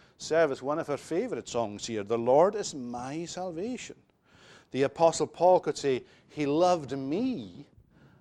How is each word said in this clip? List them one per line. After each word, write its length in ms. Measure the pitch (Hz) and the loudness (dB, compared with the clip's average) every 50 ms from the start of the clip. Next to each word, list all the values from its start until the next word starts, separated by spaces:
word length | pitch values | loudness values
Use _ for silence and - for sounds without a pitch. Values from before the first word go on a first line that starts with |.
| _ _ _ | _ _ _
service, 460 | - - - 156 165 165 143 131 - | -12 -6 0 2 4 4 2 2 -2
one 160 | 127 139 151 160 | -4 -4 -4 -4
of 100 | 143 147 | -2 -4
our 80 | 143 | -4
favorite 520 | 123 - - 160 185 254 240 160 117 101 - | -6 -4 -4 -4 -2 -2 -4 -6 -8 -8 -4
songs 380 | - 120 117 104 104 98 - | -2 -2 -2 -2 -4 -8 -8
here, 180 | - 113 104 101 | -6 -6 -6 -4
"The 120 | 101 117 | -2 -2
Lord 380 | 117 117 123 131 147 175 208 202 | 0 4 4 6 6 6 4 2
is 200 | 208 - - 160 | -2 -6 -8 -8
my 500 | 139 123 120 120 120 123 131 147 165 175 | -10 -10 -10 -10 -10 -8 -8 -8 -8 -10
salvation"? 760 | 160 - 180 185 185 160 160 202 247 254 - - - - _ _ _ _ _ _ _ _ - - - - - _ _ | -10 -10 -8 -8 -8 -8 -6 -6 -6 -8 -10 -12 -14 -18 _ _ _ _ _ _ _ _ -20 -20 -20 -20 -20 _ _
The 140 | - 127 135 | -2 0 0
Apostle 420 | 135 - - 165 165 156 - 151 | 0 2 4 4 4 4 4 -2
Paul 320 | - - - 170 180 185 175 | -4 0 4 6 6 6 6
could 180 | - 160 139 | 4 0 -4
say, 280 | - - 139 127 113 - - - _ _ _ | -2 0 0 0 0 -2 -8 -20 _ _ _
"He 180 | - 151 147 | -6 -4 -2
loved 500 | 139 143 160 180 180 180 165 143 120 139 | 0 2 4 4 4 2 2 -2 -6 -8
me 680 | 139 135 135 151 208 254 262 240 147 107 90 87 139 - _ _ _ _ _ _ - - - _ _ | -6 -6 -4 -4 -2 -2 -2 -4 -6 -8 -12 -16 -18 -20 _ _ _ _ _ _ -20 -20 -20 _ _